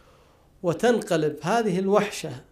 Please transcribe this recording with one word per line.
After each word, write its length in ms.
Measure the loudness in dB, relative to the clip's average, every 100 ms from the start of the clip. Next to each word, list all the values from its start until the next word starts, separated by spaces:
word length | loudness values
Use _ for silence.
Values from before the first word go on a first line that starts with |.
| _ _ _ _ _ -6
وتنقلب 760 | -4 0 2 2 0 0 0 -2
هذه 380 | 0 0 2 0
الوحشة 520 | 2 2 2 -6 -10 -12 -16